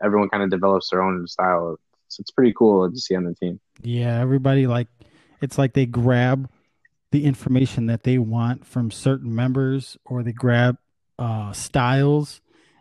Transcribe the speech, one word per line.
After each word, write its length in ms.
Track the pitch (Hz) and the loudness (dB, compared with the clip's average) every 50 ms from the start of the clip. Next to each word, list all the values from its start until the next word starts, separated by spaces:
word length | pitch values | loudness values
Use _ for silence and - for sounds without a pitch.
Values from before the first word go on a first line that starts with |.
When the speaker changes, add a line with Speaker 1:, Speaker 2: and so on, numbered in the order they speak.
| 101 | -2
Speaker 1:
everyone 260 | 104 104 104 101 95 | 0 2 2 0 0
kinda 180 | - 101 101 95 | 0 -2 -2 -2
develops 420 | 98 90 95 98 98 90 - - | -2 0 2 2 2 0 0 0
their 120 | 92 92 92 | -2 0 0
own 240 | 95 92 90 85 | 0 -2 -4 -6
style. 500 | - - - 92 92 90 85 85 85 82 - _ _ _ _ _ - | -8 -4 -2 0 0 0 0 -2 -4 -8 -10 _ _ _ _ _ -20
So 120 | - - | -18 -18
it's 100 | 101 - | -18 -8
pretty 220 | - - 131 117 101 | 0 2 2 2 4
cool 340 | - 117 107 101 95 92 87 | 4 4 6 6 4 2 0
to 60 | 82 127 | -2 -4
see 180 | - - 92 | -4 -4 -2
on 80 | 90 90 | -2 -2
the 100 | 87 85 | -4 -6
team. 260 | - 95 87 87 101 _ _ _ - - | -6 -6 -6 -6 -8 _ _ _ -12 -8
Speaker 2:
Yeah, 380 | 120 120 120 120 120 120 117 | -6 -4 -2 -2 -2 -2 -2
everybody, 460 | 123 127 135 135 131 135 135 139 135 | 0 0 0 0 2 2 2 2 2
like, 220 | 123 120 120 120 - _ _ - _ _ _ _ _ _ - | 2 0 -2 -4 -6 _ _ -20 _ _ _ _ _ _ -8
it's 180 | 143 127 - - | -8 -6 -2 0
like 140 | 139 131 - | 0 0 2
they 140 | 139 131 | 0 0
grab 640 | 120 120 120 117 127 127 120 123 127 131 135 135 - _ _ _ _ _ _ _ _ _ _ _ - - | 0 0 0 2 2 4 4 2 2 2 0 -2 -6 _ _ _ _ _ _ _ _ _ _ _ -2 -2
the 120 | 147 147 | 0 2
information 600 | 147 131 - - 135 127 131 135 127 - - 117 | 0 0 0 -2 0 2 2 2 0 0 -2 -2
that 160 | 113 117 113 - | -2 -2 -2 0
they 160 | 131 127 127 | 0 2 2
want 480 | 117 110 113 117 117 120 127 123 - | 0 0 -2 -2 -2 -2 -2 -6 -8
from 240 | - - 127 120 110 | -8 -4 -4 -4 -4
certain 440 | - - - 135 135 131 131 117 113 | -4 -2 0 0 0 0 -2 -4 -4
members, 640 | 113 123 127 127 135 135 131 135 135 127 - - - _ | -2 0 0 0 0 0 0 -2 -4 -6 -8 -16 -20 _
or 180 | - 127 123 117 | -8 -8 -6 -6
they 100 | 120 113 | -6 -4
grab, 440 | - - 123 120 120 123 123 123 - _ _ _ _ _ _ _ - | -2 2 2 4 4 4 2 2 -2 _ _ _ _ _ _ _ -8
uh, 340 | 120 117 113 110 104 101 95 | -6 -4 -4 -4 -6 -8 -10
styles, 880 | - - - - 139 123 120 135 139 139 143 147 151 147 - - - _ _ _ _ _ _ _ _ | -12 -8 -4 -2 0 2 2 2 2 2 2 2 2 0 -4 -10 -20 _ _ _ _ _ _ _ _